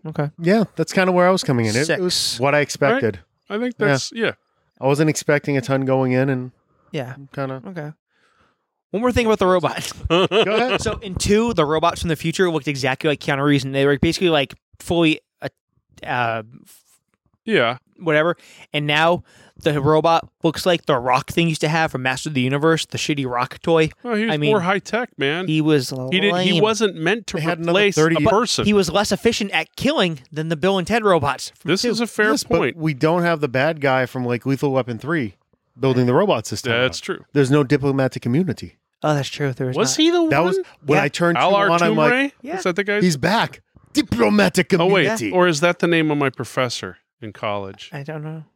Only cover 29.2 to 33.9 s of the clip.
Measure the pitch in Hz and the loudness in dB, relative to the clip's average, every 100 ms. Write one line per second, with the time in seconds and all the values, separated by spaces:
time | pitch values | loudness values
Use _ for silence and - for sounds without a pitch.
29.2 | 233 233 202 175 160 - 254 302 185 156 | 0 -2 -4 -4 -4 -4 -2 0 0 -2
30.2 | - 151 160 165 180 196 175 226 214 170 | -10 -8 -6 -2 0 0 0 0 2 2
31.2 | 143 131 - _ - 190 240 233 233 - | 2 -4 -10 _ -4 -2 0 -2 -4 0
32.2 | 214 220 - 170 147 170 160 135 156 175 | 0 0 0 0 0 -2 -4 0 0 2
33.2 | 170 165 143 123 147 165 139 | 0 0 -2 0 0 0 0